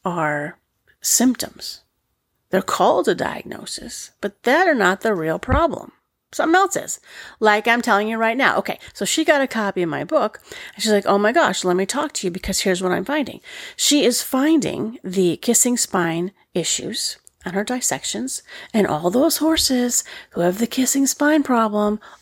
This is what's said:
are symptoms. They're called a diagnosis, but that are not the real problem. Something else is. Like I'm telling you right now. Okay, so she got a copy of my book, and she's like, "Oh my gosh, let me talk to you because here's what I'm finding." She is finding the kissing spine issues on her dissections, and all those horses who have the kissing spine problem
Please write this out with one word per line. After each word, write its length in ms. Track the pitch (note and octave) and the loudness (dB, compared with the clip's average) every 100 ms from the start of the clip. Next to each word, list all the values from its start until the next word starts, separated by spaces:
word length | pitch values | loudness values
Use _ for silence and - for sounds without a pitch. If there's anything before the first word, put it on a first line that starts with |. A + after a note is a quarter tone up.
are 540 | F#3 F3 D3+ D3 D3 - _ _ _ _ | -6 -2 -2 -2 -6 -12 _ _ _ _
symptoms. 800 | - - B3+ A#3 - - - - _ _ _ _ _ _ _ | 0 4 4 2 -4 -12 -16 -16 _ _ _ _ _ _ _
They're 120 | F#3+ | -2
called 460 | - - G3 E4 C#4 | 0 2 4 4 2
a 80 | F3 | 0
diagnosis, 960 | - - - - - - A#3 - - _ | -2 -6 -12 -14 -12 -12 -12 -14 -16 _
but 220 | G3+ - | -10 -4
that 240 | A#3+ D4+ F#4 | 0 2 4
are 80 | C4 | 4
not 260 | F#3 G3 | 2 0
the 140 | A3+ F#3+ | 0 0
real 240 | D#3+ F3 | -2 -2
problem. 520 | - C4+ E4 - - - _ _ _ | 0 2 2 -2 -12 -20 _ _ _
Something 240 | - D#4+ F4+ | -4 2 4
else 200 | G4 - | 2 -2
is. 240 | - - - - - - | -6 -12 -14 -20 -18 0
Like 280 | G#3+ G#3 A#3 | 4 4 4
I'm 140 | A#3+ | 2
telling 280 | A#3 G3+ G#3+ | 2 2 0
you 80 | A3+ | 0
right 180 | A3+ A#3+ | 0 2
now. 220 | G#3+ - | 2 0
Okay, 220 | - - - | -2 -8 -12
so 120 | - G3 | -8 -2
she 180 | - | 0
got 180 | D#4+ D4 | 2 2
a 60 | C4 | 0
copy 360 | A3+ G3+ F#3 | -2 -4 -2
of 60 | E3+ | -2
my 140 | C#3 | -4
book, 380 | D#3+ D#4 A3 - - - - | -2 -2 -2 -6 -20 -18 -16
and 100 | - | -6
she's 80 | A3 | 0
like, 140 | G3+ - | 2 2
"Oh 120 | G3+ | 2
my 140 | G#3 | 4
gosh, 320 | D4+ C4+ F#3 | 4 2 0
let 140 | F#3 F3+ | 0 0
me 80 | F#3+ | 0
talk 260 | C4+ D4+ | -2 -4
to 140 | - F#3 | -4 -6
you 40 | |
because 300 | F#3 - F#3 | -6 -4 -2
here's 220 | G3 F3+ | 0 0
what 80 | F#3 | 0
I'm 140 | F3 G3 | -2 -2
finding." 340 | D4+ B3 - - - - - | -4 -4 -8 -16 -18 -14 -2
She 280 | - D4 | 2 4
is 180 | A3 A#3+ | 4 2
finding 800 | - C4 D4+ D#4+ E3 - A3 A#3+ | -2 0 2 2 2 -4 -6 -8
the 340 | F#3 F#3+ F3+ - | -4 0 2 0
kissing 400 | - A3+ B3 B3 | 0 2 2 0
spine 540 | - F#3+ E3 E3 F3 - _ | -2 -2 0 -2 -4 -8 _
issues 640 | F3+ D#3+ - - A#3 - - _ _ F#3 | -4 -4 -4 -4 -6 -6 -8 _ _ -8
on 80 | |
her 100 | F#3+ | -6
dissections, 800 | G#3 B3+ - C3+ - G#3 C4 - - - - | -4 -4 -4 -4 -6 -6 -6 -10 -14 -20 -2
and 140 | A3 F#3+ | 0 2
all 220 | D3+ F3 | 0 0
those 280 | A#3 D#4 - | 2 2 2
horses 640 | D#4 D#4+ - B3 B3 - - - - | 2 2 2 0 0 -2 -4 -10 -10
who 100 | - | -2
have 160 | F3 G3 | 0 0
the 100 | A#3 | -2
kissing 380 | - B3 C#4 C4+ | 0 0 2 0
spine 380 | - D4 D#4 | 2 2 4
problem 560 | C#4 A#3+ A3 G#3 G#3 G#3+ - - | 2 2 2 2 0 -2 -8 -8